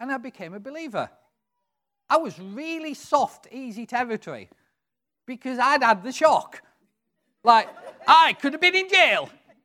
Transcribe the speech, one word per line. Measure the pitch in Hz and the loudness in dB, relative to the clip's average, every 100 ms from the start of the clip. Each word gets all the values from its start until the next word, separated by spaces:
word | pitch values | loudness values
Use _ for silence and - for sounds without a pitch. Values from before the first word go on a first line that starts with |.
and | 254 | -10
I | 269 | -10
became | 247 - 170 | -10 -16 -16
a | 202 | -16
believer. | 208 302 320 196 120 _ _ _ _ _ _ _ _ _ - | -16 -14 -10 -8 -8 _ _ _ _ _ _ _ _ _ -2
I | 311 | -2
was | 294 156 | -2 -10
really | 190 208 320 330 311 | -16 -12 -10 -10 -10
soft, | 269 - 294 - - - | -14 0 0 0 -6 -20
easy | 254 262 208 226 | -16 -14 -14 -6
territory | 240 247 220 170 123 92 _ _ _ _ _ _ _ - | -6 -4 -8 -10 -16 -16 _ _ _ _ _ _ _ -18
because | 254 254 247 | -12 -8 -2
I'd | 247 294 | 0 2
had | 247 208 | 2 0
the | 254 | -4
shock. | 254 311 220 - - _ _ _ _ _ _ _ _ | 2 2 2 -2 -14 _ _ _ _ _ _ _ _
Like, | 226 226 - - - - - | 4 4 2 -8 -20 -4 4
I | 311 311 | 6 6
could | 208 277 | 2 -4
have | 302 | 0
been | 359 | 0
in | 370 381 | 2 2
jail. | 381 302 185 135 - _ _ | 4 4 2 -4 -12 _ _